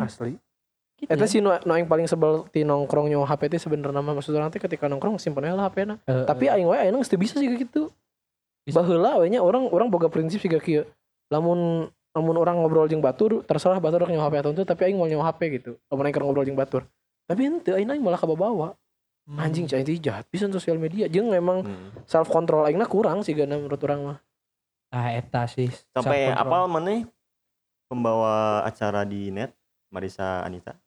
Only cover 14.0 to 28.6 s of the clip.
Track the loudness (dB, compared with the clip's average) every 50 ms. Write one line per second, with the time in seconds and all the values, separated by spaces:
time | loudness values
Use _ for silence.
14 | 0 0 0 0 0 0 0 0 0 -2 -2 -2 -2 -2 0 0 0 0 2 0
15 | 0 0 0 0 0 -2 -2 -2 -4 -4 -4 -6 -8 -12 -16 -16 _ _ -4 -2
16 | -2 0 0 0 0 0 0 0 0 0 0 -2 -2 -2 -2 -4 -4 -8 _ _
17 | _ _ _ _ _ -4 0 0 0 0 0 -2 0 0 0 0 0 -2 -2 -2
18 | 0 0 0 0 0 0 0 0 0 0 0 -2 -4 -6 -8 -14 _ _ _ _
19 | _ _ _ _ _ -12 -8 -4 -2 -2 0 -2 -2 0 -2 -2 0 0 -2 -2
20 | -2 -4 -4 -6 -8 -8 -6 -4 -2 -2 -2 -4 -2 -2 -2 -2 -2 -4 -2 -2
21 | -2 0 0 0 2 2 2 2 2 2 0 0 -2 -6 -10 -12 -14 -18 -18 -20
22 | -4 0 2 2 2 4 2 2 2 4 4 4 4 4 2 2 0 2 2 2
23 | 2 2 0 -2 -2 -2 -2 0 0 0 -2 -4 -4 -6 -6 -4 -2 -2 -2 -4
24 | -4 -8 -10 -12 _ _ _ _ _ _ _ _ _ _ _ _ _ _ -6 -4
25 | -4 -2 -4 -4 -6 -4 -4 -4 -4 -2 -2 -4 -4 -4 -4 -8 -16 _ -6 -2
26 | 0 0 0 2 2 0 0 0 0 2 2 0 2 0 0 -2 -2 -2 -2 -2
27 | -4 -8 _ _ _ _ _ _ _ _ _ _ _ _ _ _ _ _ -6 -2
28 | 0 0 2 2 2 2 2 2 2 2 0 0